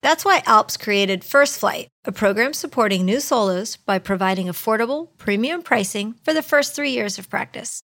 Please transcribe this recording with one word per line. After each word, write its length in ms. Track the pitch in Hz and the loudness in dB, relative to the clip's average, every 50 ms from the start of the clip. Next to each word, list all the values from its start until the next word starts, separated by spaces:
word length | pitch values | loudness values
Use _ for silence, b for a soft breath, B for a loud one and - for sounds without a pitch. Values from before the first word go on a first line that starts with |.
That's 220 | - 269 320 330 - | 2 2 0 2 4
why 200 | 392 381 330 - | 4 4 4 4
Alps 300 | - 226 214 - - - | 6 6 6 6 2 -6
created 480 | - - 220 202 196 202 190 196 185 - | -8 -4 0 2 2 2 2 0 -2 -4
First 340 | - - 277 285 285 - - | 2 4 4 4 4 2 -2
Flight, 300 | - 202 - - - _ _ _ _ | -2 -2 -2 -2 -10 _ _ _ _
a 80 | - | -10
program 400 | 196 - 214 196 202 208 233 269 | -6 0 0 2 2 2 0 0
supporting 520 | 302 - - 294 - 254 226 208 196 185 185 | -2 -6 -8 -6 0 0 2 2 2 0 0
new 140 | 185 208 277 | 0 0 0
solos 580 | 285 - 302 240 208 190 185 180 214 226 - | 0 0 2 2 2 2 0 -2 -4 -6 -10
by 220 | - _ - 196 190 | -10 _ -2 -2 -2
providing 480 | 185 - 196 185 196 190 190 185 185 | 0 -2 -2 0 2 0 0 0 -2
affordable, 600 | 180 170 - - 226 220 214 233 233 277 302 330 - _ _ | -6 -6 -4 -2 -2 0 0 0 -2 -2 -6 -6 -10 _ _
premium 440 | - - 202 202 226 277 339 349 | -4 -2 -2 0 0 -2 -4 -6
pricing 520 | 339 - 277 214 196 - - 208 202 214 233 _ | -2 -2 0 0 0 -4 -6 -6 -6 -8 -10 _
for 100 | _ - | _ -2
the 100 | 311 311 | -2 -2
first 340 | 302 - - 294 285 285 - | 0 2 0 0 0 0 -4
three 140 | - 285 277 | -4 -4 -2
years 280 | 254 240 214 208 196 - | -2 -2 -4 -4 -6 -10
of 100 | 190 _ | -12 _
practice. 540 | - - - - - - - - - - _ | -6 -6 -6 -6 -12 -14 -12 -12 -14 -14 _